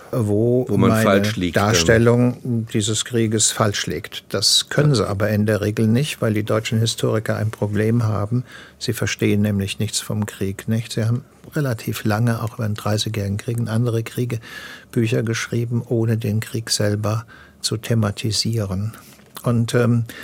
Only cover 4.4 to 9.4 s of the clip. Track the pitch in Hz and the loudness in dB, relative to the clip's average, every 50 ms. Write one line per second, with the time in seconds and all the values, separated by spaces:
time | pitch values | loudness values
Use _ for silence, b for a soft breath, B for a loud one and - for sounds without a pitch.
4.4 | - - - - - - - - 151 151 139 107 92 92 101 98 107 107 107 101 | 0 2 2 2 0 0 0 2 2 4 4 2 2 0 0 0 0 2 2 2
5.4 | 104 110 107 98 104 107 107 117 113 107 113 120 147 151 - - 127 113 107 107 | 2 2 2 2 0 0 0 2 2 4 4 2 2 0 -4 -2 -2 0 0 0
6.4 | 101 - 110 110 110 - 117 110 113 113 - - - 123 117 110 117 - 107 107 | 0 0 -2 -2 -2 0 0 0 0 0 0 0 0 0 0 0 -2 -2 -2 -2
7.4 | 104 110 - - 107 104 104 101 107 110 113 120 113 107 101 101 101 104 117 123 | -2 -4 -4 -4 -4 -2 0 0 2 2 2 2 2 0 0 -2 -2 -2 -2 -2
8.4 | 127 B B B B B B B - - - - 120 110 - - 113 107 104 101 | -4 B B B B B B B -6 -6 -4 -2 -4 -4 -2 0 0 2 2 2